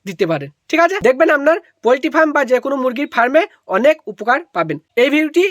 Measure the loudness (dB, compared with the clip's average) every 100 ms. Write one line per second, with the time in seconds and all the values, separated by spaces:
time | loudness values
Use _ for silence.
0 | -16 -6 -4 -4 -8 -18 -4 0 0 2
1 | 0 2 2 2 0 0 -4 _ -2 0
2 | 0 0 2 0 0 0 -2 -4 -4 -4
3 | -4 0 2 2 0 _ -4 0 2 0
4 | -6 -8 -2 -2 -2 -6 -4 -6 -6 -2
5 | 2 2 0 0 0